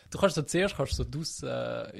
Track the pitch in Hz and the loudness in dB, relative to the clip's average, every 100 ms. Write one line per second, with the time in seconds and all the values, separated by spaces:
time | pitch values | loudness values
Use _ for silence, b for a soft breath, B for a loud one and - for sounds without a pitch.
0 | B - 190 156 139 170 196 - 135 - | B 4 4 4 2 2 2 0 -2 -2
1 | 120 143 160 - 131 123 120 117 110 | -2 -4 -6 -6 -4 -2 -2 -4 -6